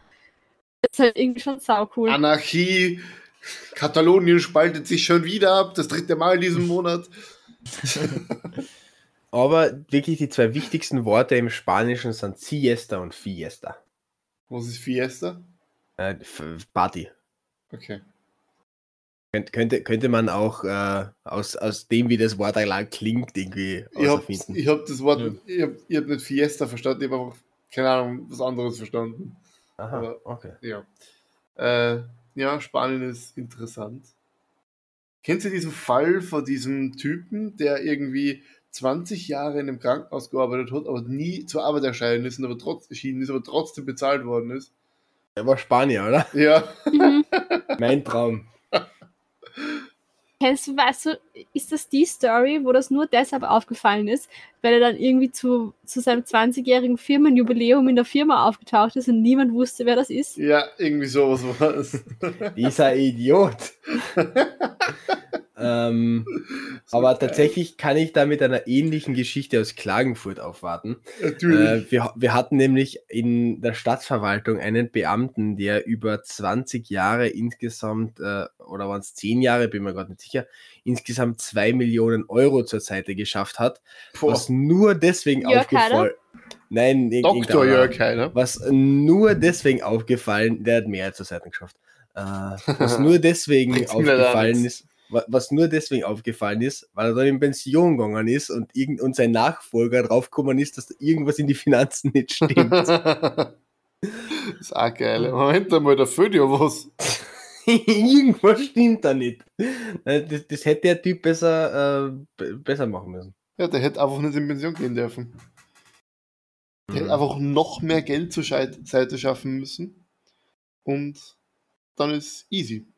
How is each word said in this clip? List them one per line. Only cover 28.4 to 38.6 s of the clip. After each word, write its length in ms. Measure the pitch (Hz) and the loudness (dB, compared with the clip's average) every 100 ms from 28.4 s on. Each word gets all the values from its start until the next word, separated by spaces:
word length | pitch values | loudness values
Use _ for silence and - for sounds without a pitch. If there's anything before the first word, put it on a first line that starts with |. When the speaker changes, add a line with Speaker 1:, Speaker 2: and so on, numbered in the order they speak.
Speaker 2:
anderes 360 | 131 123 120 113 | -6 -4 -6 -8
verstanden. 560 | 110 120 113 117 190 - _ _ _ - | -8 -8 -8 -12 -18 -20 _ _ _ -16
Speaker 3:
Aha, 200 | 110 123 | -12 -10
Speaker 2:
Aber, 220 | 113 - | -10 -12
Speaker 3:
okay. 280 | - 120 - - | -16 -16 -16 -18
Speaker 2:
ja. 240 | 117 104 - _ _ _ _ _ _ - | -14 -14 -18 _ _ _ _ _ _ -6
Äh, 460 | 120 120 120 120 120 - _ - | -2 0 0 -4 -8 -20 _ -6
ja, 240 | 135 147 | -4 -4
Spanien 420 | - 135 127 131 | -6 -4 -4 -4
ist 340 | 127 123 - - | -8 -12 -16 -18
interessant. 720 | 120 113 113 - 107 127 _ _ _ _ _ _ _ _ _ _ _ _ | -18 -16 -16 -14 -14 -16 _ _ _ _ _ _ _ _ _ _ _ _
Kennst 220 | - 190 208 | -4 -4 -4
du 40 | |
diesen 220 | 185 165 | -6 -8
Fall 480 | - - 127 160 185 | -10 -2 0 2 0
von 240 | 180 156 | -2 -6
diesem 520 | 131 135 123 139 135 131 | -4 -6 -4 -6 -6 -6
Typen, 600 | 143 170 175 214 214 202 | -8 -8 -8 -10 -10 -4
der 260 | 147 139 | -2 -2
irgendwie 600 | 151 143 139 135 143 139 _ _ | -2 -4 -4 -4 -4 -6 _ _